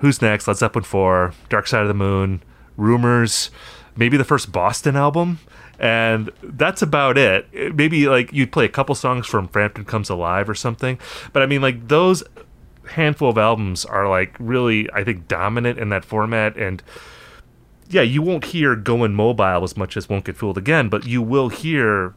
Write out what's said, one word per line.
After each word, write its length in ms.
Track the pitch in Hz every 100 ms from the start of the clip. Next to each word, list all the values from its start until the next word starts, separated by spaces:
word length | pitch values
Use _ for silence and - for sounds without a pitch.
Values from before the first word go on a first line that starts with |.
Who's 200 | 139 131
Next, 260 | 113 104 -
Led 100 | 98
Zeppelin 260 | 113 120
four, 500 | 98 98 92 92 90 - -
Dark 160 | 107 -
Side 160 | 117
of 60 | 104
the 80 | 101
Moon, 480 | 98 98 95 95 - - - -
Rumors, 720 | 107 120 120 120 113 - - - - - - -
maybe 220 | 117 139
the 60 | 127
first 260 | 143 -
Boston 440 | 90 92 123 147 139
album. 440 | 143 156 175 165 - - - -
And 520 | 117 113 113 110 107 -
that's 400 | - 135 147 -
about 360 | 156 147 139 131
it. 300 | 120 95 -
It, 240 | - - 151
maybe, 320 | 156 160 143
like, 240 | 127 120
you'd 200 | 143 127
play 140 | 160 110
a 40 |
couple 260 | - 135 135
songs 320 | 131 127 113
from 200 | 110 92
Frampton 380 | 104 104 - 104
Comes 240 | 110 101
Alive 400 | 90 85 92 104
or 60 | 101
something. 420 | 123 113 127 127 - - -
But, 80 | 143
I 40 | 135
mean, 160 | 143
like, 260 | 135 120 117
those 360 | 151 185 180 - - - - - - -
handful 380 | - 151 147 135
of 80 | 110
albums 460 | 107 110 101 90 -
are, 220 | 98 98
like, 280 | 92 98 -
really, 500 | 117 127 123 110 107
I 100 | 101
think, 240 | 104 92 80
dominant 520 | 85 98 117 120 120
in 100 | 104
that 160 | 98 -
format. 500 | 110 107 113 107 -
And, 260 | 98 92 - - - - - - - _ _ _ -
yeah, 140 | 180
you 180 | 120 143
won't 240 | 165 170 -
hear 300 | 170 147 113
Goin' 380 | 104 120 113
Mobile 500 | 101 113 113 95 90
as 120 | 90 -
much 220 | 92 -
as 100 | -
Won't 180 | 98 95
Get 120 | 90
Fooled 200 | 107 95
Again, 320 | 101 160 113
but 160 | 104 120
you 160 | 123
will 280 | 113 135 127
hear 640 | - 160 151 113 101 92